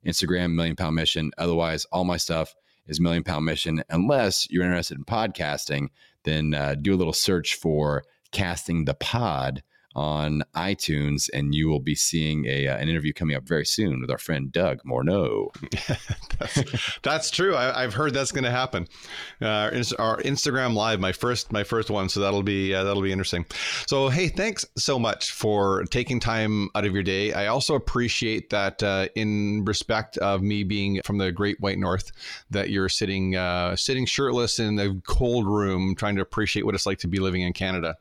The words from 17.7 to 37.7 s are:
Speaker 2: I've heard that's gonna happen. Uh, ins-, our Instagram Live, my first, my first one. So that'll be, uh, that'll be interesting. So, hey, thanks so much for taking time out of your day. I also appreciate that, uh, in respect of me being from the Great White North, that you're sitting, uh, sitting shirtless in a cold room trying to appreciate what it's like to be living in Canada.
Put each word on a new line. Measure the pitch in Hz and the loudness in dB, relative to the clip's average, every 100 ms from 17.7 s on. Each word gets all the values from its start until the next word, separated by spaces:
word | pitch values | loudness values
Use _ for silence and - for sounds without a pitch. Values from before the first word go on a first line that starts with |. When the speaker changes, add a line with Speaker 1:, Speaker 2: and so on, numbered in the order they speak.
| 131 | 0
Speaker 2:
I've | 127 | -2
heard | 104 151 | 0 0
that's | 131 135 | 0 -2
gonna | 143 127 | 0 0
happen. | 123 131 92 85 - - - - - | 0 0 -2 -6 -10 -16 -14 -14 -4
Uh, | 113 107 107 | 0 2 2
ins-, | 123 113 | 0 -2
our | - 113 - | 0 0 2
Instagram | - 143 151 131 127 | 0 0 0 0 2
Live, | 110 110 107 | 2 2 2
my | 95 | 0
first, | 92 120 120 - | 0 0 -2 -2
my | 110 | -2
first | 101 117 110 | 0 -2 0
one. | 104 95 | -2 0
So | - | 0
that'll | 98 101 | 2 2
be, | 98 98 95 | 2 0 2
uh, | 95 | 2
that'll | 98 101 | 2 2
be | 95 | 0
interesting. | 95 95 87 85 - - - - | 0 0 -2 -4 -6 -6 -4 0
So, | 139 135 | 2 2
hey, | 135 185 | 2 0
thanks | - 214 202 - - | 0 -2 -2 -8 -4
so | - 135 | 0 2
much | 113 101 - | 0 0 -4
for | - 110 104 98 98 90 | -2 0 2 2 2 0
taking | 127 123 123 | -2 0 0
time | 120 113 110 107 101 | 0 0 2 2 0
out | - 101 | 0 0
of | |
your | 98 | 0
day. | 95 95 104 | 0 0 0
I | - 101 | 0 0
also | 123 - | 0 2
appreciate | 147 - 123 120 - 113 110 - | 0 0 0 0 0 0 -2 -2
that, | 104 98 - | 0 0 0
uh, | 104 95 95 - | 0 2 0 0
in | 110 104 104 104 101 | 0 2 2 0 0
respect | 104 - 110 113 - | 0 0 -2 -2 -2
of | 95 98 | 0 2
me | 101 104 | 2 0
being | 98 104 98 98 | 0 0 0 0
from | - 101 | 0 0
the | 95 | 0
Great | 87 101 98 | 2 0 0
White | 98 98 | -2 0
North, | 95 95 - - - - - | 0 0 -2 -10 -14 -16 -4
that | 101 92 | -2 0
you're | 101 95 | 0 0
sitting, | - 104 95 95 92 | 0 0 0 0 0
uh, | 90 90 87 90 | 0 0 0 0
sitting | - 131 123 | 0 0 0
shirtless | - 139 120 120 - | 0 2 2 0 0
in | 110 104 | 0 2
a | 101 95 | 0 -2
cold | - - 123 120 101 | 0 2 4 2 2
room | 104 101 92 95 | 2 2 2 2
trying | 95 104 101 | 0 0 0
to | |
appreciate | 95 - 104 - | 0 0 0 2
what | 101 | 0
it's | 98 - | 0 0
like | 98 | -2
to | 92 | 0
be | 95 | 0
living | 95 90 | 2 2
in | 90 | 0
Canada. | 87 92 | 0 -2